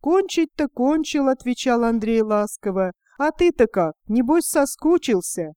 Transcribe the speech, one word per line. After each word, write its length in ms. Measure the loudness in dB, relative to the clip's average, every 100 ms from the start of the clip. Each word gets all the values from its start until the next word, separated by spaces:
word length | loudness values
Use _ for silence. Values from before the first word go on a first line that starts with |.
"Кончить-то 640 | 2 2 2 0 -2 -2 -4
кончил", — 600 | 0 0 0 0 0 0
отвечал 540 | 0 -2 -2 0 0
Андрей 380 | 2 0 0 0
ласково. 680 | 2 0 -2 -4 -6 -2 -2 -4 _ _
"А 140 | -4
ты-то 360 | 2 0 4 2
как, 260 | 2 -2 -4 -4
небось, 380 | -2 2 2 2
соскучился?" 1080 | 0 -2 -2 0 0 2 -2 -2 -8 -8